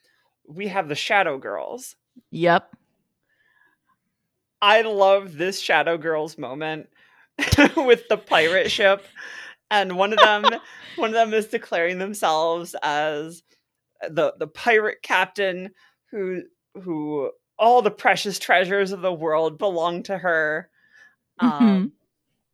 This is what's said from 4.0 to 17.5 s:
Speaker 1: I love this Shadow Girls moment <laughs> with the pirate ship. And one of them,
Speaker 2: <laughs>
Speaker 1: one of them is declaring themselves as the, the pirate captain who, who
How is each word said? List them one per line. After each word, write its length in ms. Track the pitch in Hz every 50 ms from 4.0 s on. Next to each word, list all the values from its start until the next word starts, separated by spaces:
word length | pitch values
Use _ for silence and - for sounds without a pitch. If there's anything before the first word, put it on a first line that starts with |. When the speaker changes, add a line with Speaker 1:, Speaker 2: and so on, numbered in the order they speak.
| _ _ _ _ _ _ _ _ _ _ _ -
Speaker 1:
I 200 | 208 202 214 226 226
love 520 | 220 214 196 196 190 196 202 196 190 156
this 220 | 143 170 190 196 -
Shadow 380 | - - 185 151 147 165 170
Girls 400 | 165 151 165 160 156 151 160 156
moment 500 | - 143 117 135 151 156 156 156 156 - _ _ _ _ _ _ _ _ _ -
<laughs> 380 | - 277 - - - 285 285 -
with 320 | 330 277 254 240 - -
the 100 | - 214
pirate 540 | 214 - - 277 - 156 165 180 190 170 214
ship. 340 | - - 208 190 196 202 - - - - - - - - - - - _ _ -
And 280 | 214 208 190 185 180
one 160 | 180 196 202 220
of 60 | 220
them, 260 | - 214 208 208 208 262 226 226 - - -
Speaker 2:
<laughs> 220 | - - - -
Speaker 1:
one 140 | 339 262 220
of 60 | 220
them 180 | 226 226 220 214
is 140 | 220 208
declaring 520 | 214 - 220 - - 214 175 170 175 185 180
themselves 760 | 190 202 208 - - 170 156 156 160 165 165 175 170 175 - -
as 600 | - 151 147 147 156 156 151 147 156 160 165 165 _ _ _ _ _ _ _ _ _ _ _ -
the, 320 | - - 156 165 151 139 -
the 100 | - 156
pirate 540 | 151 - - - 240 226 220 214 214 - -
captain 680 | - - 254 185 190 185 - - 196 190 180 180 185 202 _ _ _ _ _ _ _ -
who, 320 | - 214 190 185 185 175 - - _ _ _ _ - -
who 500 | 180 185 165 156 151 151 151 143 131 110 - _ _ _